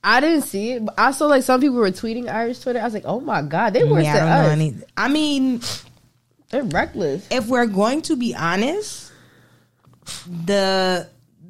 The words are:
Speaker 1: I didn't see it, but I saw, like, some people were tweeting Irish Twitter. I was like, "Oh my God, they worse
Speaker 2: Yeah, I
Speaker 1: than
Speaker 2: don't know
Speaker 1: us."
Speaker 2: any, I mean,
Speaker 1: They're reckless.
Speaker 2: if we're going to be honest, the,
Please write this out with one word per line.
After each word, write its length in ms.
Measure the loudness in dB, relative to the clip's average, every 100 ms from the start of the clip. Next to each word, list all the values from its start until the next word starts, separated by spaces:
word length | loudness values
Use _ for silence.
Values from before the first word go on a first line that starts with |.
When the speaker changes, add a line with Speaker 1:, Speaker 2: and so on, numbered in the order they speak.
Speaker 1:
I 160 | 4 4
didn't 220 | 4 2
see 280 | 0 -6 -4
it, 140 | -4 -6
but 80 | 0
I 120 | 0
saw, 160 | 2 4
like, 160 | 4
some 180 | 4 2
people 160 | 2 2
were 120 | 0
tweeting 420 | 0 -6 -6 -6
Irish 280 | -4 -4 -6
Twitter. 180 | -4 -4
I 40 |
was 100 | -4
like, 100 | -6 -6
"Oh 120 | -6
my 220 | -2 -4
God, 300 | -2 0 0
they 80 | 2
worse 220 | 4 4
Speaker 2:
Yeah, 80 | 4
I 60 | 4
Speaker 1:
than 60 | 4
Speaker 2:
don't 80 | 4
know 100 | 4
Speaker 1:
us." 60 |
Speaker 2:
any, 220 | 2 0 -4 -12 -4
I 120 | 0
mean, 520 | 2 2 0 0 -2 -6 -12 -16 _ _ _ _ _ _
Speaker 1:
They're 120 | -4
reckless. 640 | -2 -2 -2 -4 -4 -4 -4
Speaker 2:
if 180 | -4 0
we're 180 | 0 2
going 360 | 2 0 0
to 140 | -2 -2
be 180 | -2
honest, 760 | -2 -2 0 0 -2 -6 -12 -18 -20 -20 _ _ _ _ _ _ _ -16 -16 -12 -8 -2
the, 600 | 0 2 0 0 -2 -4 _ _ _ -8